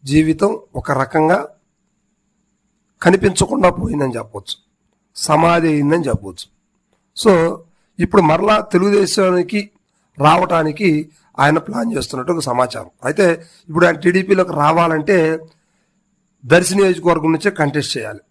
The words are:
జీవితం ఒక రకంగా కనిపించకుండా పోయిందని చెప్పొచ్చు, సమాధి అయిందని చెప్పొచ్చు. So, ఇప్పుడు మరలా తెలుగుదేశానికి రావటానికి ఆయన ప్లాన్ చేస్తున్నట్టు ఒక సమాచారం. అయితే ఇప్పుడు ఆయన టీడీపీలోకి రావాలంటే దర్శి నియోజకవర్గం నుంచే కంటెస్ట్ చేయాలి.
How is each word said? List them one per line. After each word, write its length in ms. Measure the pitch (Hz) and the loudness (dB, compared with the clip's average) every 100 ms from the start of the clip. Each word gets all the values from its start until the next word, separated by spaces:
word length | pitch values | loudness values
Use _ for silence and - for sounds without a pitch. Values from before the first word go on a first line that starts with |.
జీవితం 480 | 135 147 156 160 202 226 - - | 0 0 2 0 -2 -2 -10 -12
ఒక 160 | - | -4
రకంగా 480 | 135 131 160 156 190 151 _ _ _ _ _ _ _ _ _ _ _ _ _ _ _ | -2 0 0 2 0 -2 _ _ _ _ _ _ _ _ _ _ _ _ _ _ _
కనిపించకుండా 680 | - 190 202 185 190 - 180 | 2 2 0 0 -2 2 0
పోయిందని 480 | 180 208 147 135 117 | 0 -6 -4 -4 -6
చెప్పొచ్చు, 380 | 107 101 - - _ _ _ _ _ - | -12 -16 -16 -18 _ _ _ _ _ -10
సమాధి 520 | - 151 165 170 165 | 0 2 4 2 2
అయిందని 400 | 151 143 165 143 | 0 0 0 0
చెప్పొచ్చు. 360 | 107 98 92 - _ _ _ _ _ _ - | -4 -6 -16 -20 _ _ _ _ _ _ -2
So, 160 | 226 180 165 175 - _ _ - | 2 4 2 -2 -14 _ _ -6
ఇప్పుడు 220 | 175 202 | 0 2
మరలా 340 | 160 165 202 214 | 2 2 2 0
తెలుగుదేశానికి 1080 | 208 180 196 202 185 - 185 180 175 208 202 _ _ _ _ - | 0 0 2 2 0 0 0 0 -2 -4 -8 _ _ _ _ 0
రావటానికి 720 | 147 170 180 170 156 147 175 151 151 _ _ - | 2 2 2 0 -2 0 0 0 -4 _ _ 0
ఆయన 180 | 143 156 | 2 2
ప్లాన్ 360 | 165 226 233 | -2 -6 -4
చేస్తున్నట్టు 380 | 180 - 131 127 | -4 -6 -8 -4
ఒక 80 | 170 | -4
సమాచారం. 520 | 139 123 123 - - _ | -2 -2 -2 -4 -14 _
అయితే 220 | 131 147 185 165 - _ - | -6 0 0 0 -8 _ -6
ఇప్పుడు 160 | 160 170 | 2 2
ఆయన 120 | 156 | 2
టీడీపీలోకి 560 | - 185 190 196 180 | 0 0 2 0 0
రావాలంటే 640 | 151 147 160 170 160 151 190 160 160 160 _ _ _ _ _ _ _ _ _ 123 | 0 2 2 2 0 0 2 2 -2 -10 _ _ _ _ _ _ _ _ _ 2
దర్శి 300 | 170 180 196 | 2 2 2
నియోజకవర్గం 560 | 196 180 165 165 156 | 2 2 0 0 0
నుంచే 200 | 160 202 | 0 -2
కంటెస్ట్ 460 | 196 147 147 135 - | -2 -2 -2 -6 -8
చేయాలి. 220 | 104 104 _ | -10 -14 _